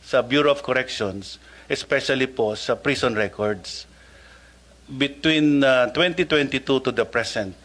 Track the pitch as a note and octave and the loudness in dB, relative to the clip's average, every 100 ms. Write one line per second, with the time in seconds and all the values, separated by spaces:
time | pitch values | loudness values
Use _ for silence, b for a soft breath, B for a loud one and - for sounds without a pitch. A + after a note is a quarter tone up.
0 | - C3 A#2 C#3 D3 C#3+ - B2+ B2+ - | 0 -2 2 2 2 0 0 -2 -2 -4
1 | G#2 G2 F#2+ - B B B C#3 - C#3 | -6 -6 -12 -18 B B B -6 0 -2
2 | - C3+ C3 C3 A2 G#2+ - A2+ D3+ C3+ | 0 -2 -2 -2 -2 -2 -4 -2 0 0
3 | B2 A2 G2+ - G#2 G2+ - - - B | 0 0 -2 -2 -4 -4 -8 -16 -18 B
4 | B B B B B B _ - - C3+ | B B B B B B _ -20 -16 -4
5 | C#3 C#3 D#3+ D#3 D3+ C#3+ C3+ B2+ B2 C3+ | -4 0 0 4 4 4 6 4 2 2
6 | F3+ E3+ D#3+ D3+ C3+ C3 - C3+ C3 A#2 | 0 0 2 2 2 -2 0 0 0 -2
7 | A2+ A#2+ A2+ A#2 G2 F2+ | 0 -2 -2 -4 -6 -10